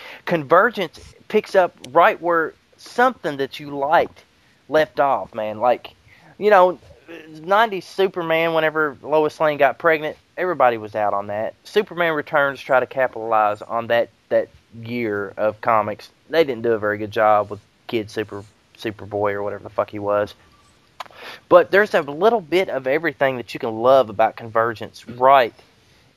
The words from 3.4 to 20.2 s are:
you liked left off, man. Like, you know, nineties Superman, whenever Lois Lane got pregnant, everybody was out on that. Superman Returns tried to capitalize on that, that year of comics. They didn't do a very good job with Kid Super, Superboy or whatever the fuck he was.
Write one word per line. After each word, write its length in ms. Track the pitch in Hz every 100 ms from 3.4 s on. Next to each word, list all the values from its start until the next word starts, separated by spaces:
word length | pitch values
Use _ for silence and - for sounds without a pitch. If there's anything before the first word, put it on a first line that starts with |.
| 135 -
you 180 | 147 143
liked 460 | 139 165 127 - _ _ _ _ -
left 320 | 151 151 -
off, 320 | 143 117 95
man. 260 | 117 107 107
Like, 300 | 120 117 - - _ _ _ -
you 120 | 208
know, 300 | 202 180 170 - - - 165 160 156
nineties 440 | 160 202 233 196 -
Superman, 680 | - 196 185 165 160 165
whenever 440 | 160 156 156 151 127
Lois 380 | 120 156 151 -
Lane 160 | 156 143
got 200 | 135 -
pregnant, 380 | 170 160 151 - _ -
everybody 400 | 180 156 127 117
was 180 | 107 107
out 180 | 104
on 140 | 101 104
that. 260 | 104 110 - -
Superman 480 | 208 208 170 170
Returns 480 | 156 - 156 139 131
tried 180 | - 131
to 80 | 123
capitalize 720 | 135 127 117 113 110 107 104
on 260 | - 117 113
that, 220 | 117 113 _ _
that 180 | 113 - _ _ 113
year 520 | 113 120 113 104 101 -
of 240 | 107 107
comics. 500 | - 110 104 101 - _ _
They 160 | 151 151
didn't 180 | 113
do 80 | 117
a 80 | 110
very 180 | 104 104
good 140 | 107
job 380 | 107 107 107 104
with 100 | 101 _ _ -
Kid 220 | 117 104
Super, 340 | 113 107 101 104 _ _ _
Superboy 560 | 117 107 98 104 104
or 100 | 101
whatever 200 | 101 101
the 60 | 101
fuck 200 | - 104
he 80 | 107
was. 340 | 101 104